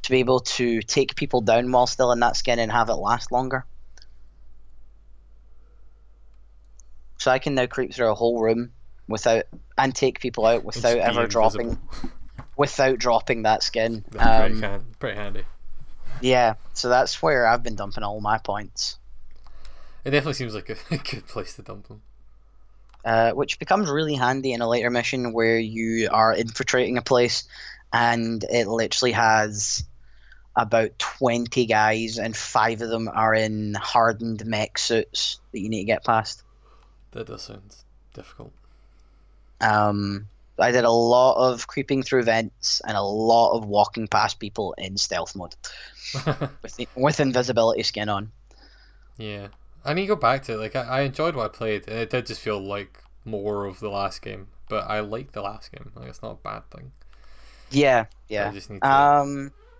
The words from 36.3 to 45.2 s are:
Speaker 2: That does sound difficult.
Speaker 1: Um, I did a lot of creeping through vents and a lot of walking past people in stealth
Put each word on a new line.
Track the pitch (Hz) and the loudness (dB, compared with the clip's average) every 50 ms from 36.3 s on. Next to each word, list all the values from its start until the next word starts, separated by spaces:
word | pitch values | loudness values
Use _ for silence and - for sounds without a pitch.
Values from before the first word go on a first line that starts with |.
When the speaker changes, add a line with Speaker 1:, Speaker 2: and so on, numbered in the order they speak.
| - - _ _ _ _ _ _ - - - _ _ _ - _ | -12 -14 _ _ _ _ _ _ -20 -20 -20 _ _ _ -20 _
Speaker 2:
That | - 113 113 - | -14 -14 -12 -12
does | - - | -14 -16
sound | - - 104 98 98 104 - - - _ _ _ _ _ | -14 -16 -18 -18 -20 -20 -20 -20 -20 _ _ _ _ _
difficult. | - - - - - - - - - _ _ _ _ _ _ _ _ _ _ _ _ _ _ _ _ _ _ _ _ _ | -20 -20 -20 -20 -20 -20 -20 -20 -20 _ _ _ _ _ _ _ _ _ _ _ _ _ _ _ _ _ _ _ _ _
Speaker 1:
Um, | 117 110 107 107 104 104 101 104 101 101 101 98 104 104 - _ - _ _ - | 2 2 4 4 4 2 2 0 -2 -4 -6 -8 -10 -14 -20 _ -20 _ _ 2
I | 92 123 | 2 4
did | 123 123 117 | 4 4 4
a | 117 | 6
lot | 117 117 117 117 123 123 127 131 - - 127 127 | 4 4 4 6 6 6 6 6 6 4 4 2
of | 123 117 - - | 2 -2 -8 -8
creeping | - 143 131 - 139 135 | -6 -6 -2 0 -2 -2
through | 127 - 131 127 120 | 0 2 2 2 4
vents | 117 113 113 113 110 _ _ - - - - - | 4 2 2 0 -4 _ _ -4 -4 -4 -2 -4
and | - 107 | -4 -2
a | 101 | -2
lot | 101 98 104 110 110 113 117 117 113 101 98 | -2 -2 -2 0 4 6 6 6 6 6 4
of | 113 110 | 0 -2
walking | 101 101 104 104 - - 117 110 101 | 0 2 2 2 2 0 -8 -4 0
past | - 101 110 - - - | 2 2 2 0 -2 -8
people | - 101 - - 104 90 - - | -12 -10 -6 -6 -6 -6 -6 -10
in | 95 95 95 | -10 -8 -6
stealth | 95 - - 98 87 | -6 -4 -4 -4 -6